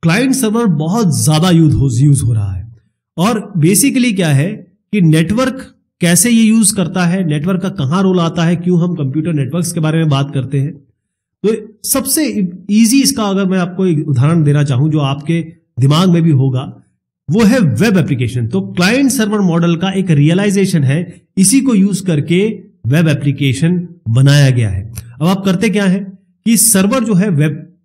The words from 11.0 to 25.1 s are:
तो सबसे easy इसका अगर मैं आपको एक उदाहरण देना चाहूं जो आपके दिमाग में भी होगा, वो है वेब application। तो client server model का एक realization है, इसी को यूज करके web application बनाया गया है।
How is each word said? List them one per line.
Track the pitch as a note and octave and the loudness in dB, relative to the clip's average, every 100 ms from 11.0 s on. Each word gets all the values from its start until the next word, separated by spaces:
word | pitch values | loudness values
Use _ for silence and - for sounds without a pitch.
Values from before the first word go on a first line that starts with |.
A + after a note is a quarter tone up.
| _ _ _ _ F#3+ | _ _ _ _ -4
तो | A3 - - | -4 -6 -16
सबसे | - C#4 - - C#4+ G#3 F3+ - - | -6 -4 -2 -4 -2 -2 -4 -6 -2
easy | G#3 A3+ C4+ | 2 4 4
इसका | C4 - | 0 -2
अगर | G#3 G3 G3 | -2 -2 0
मैं | F#3+ | -2
आपको | F3 F3+ F#3+ | -2 -2 -2
एक | D#3 D3+ | 0 -2
उदाहरण | C3 C#3 E3+ | 0 2 2
देना | D3 D3 | 2 2
चाहूं | C#3+ B2 D3+ | 0 0 0
जो | D3+ | 0
आपके | C#3 C#3+ - E3+ E3 - _ - | -2 -4 -4 -4 -4 -14 _ -2
दिमाग | C3 D3 F#3 | 2 4 2
में | E3+ | 2
भी | E3 | 2
होगा, | C#3+ C3+ B2+ B2+ - _ _ _ _ - | 2 0 -2 -8 -14 _ _ _ _ -4
वो | F3 | 2
है | A3 C4 | 4 4
वेब | F3 A2 A3 F#3+ | 2 0 2 2
application। | D3 C3 A#2+ B2 A2+ | 0 -2 -2 -4 -4
तो | F#3+ | -4
client | F#3+ - F3 B3 C#4 | -6 -2 0 2 0
server | - A3 G#3+ | 0 -2 0
model | F#3+ E3 E3+ E3 | 0 2 0 0
का | F#3+ | -2
एक | F#3+ F#3+ | -4 0
realization | D3 D3 F3 G#3 G3 F#3+ F3 | 2 2 2 0 0 0 0
है, | C3 C#3+ F3+ - _ - | 0 0 -4 -12 _ 0
इसी | F#3+ C4+ | 2 2
को | C4+ A3 | 2 2
यूज | G3 F#3+ | 2 0
करके | F#3 D#3 - E3+ G#3+ A3 - _ A2+ | -2 -2 0 0 0 -4 -14 _ -2
web | D3 D#3+ | 0 2
application | C3+ C3+ C3+ C#3+ B2+ E3 F3+ F3 - - | 0 -2 -2 -2 0 0 -2 -4 -12 -4
बनाया | A2+ C3+ C#3+ C#3 | 2 4 4 4
गया | B2 A2 | 2 -2
है। | F#2 - - - | -4 -8 -14 -18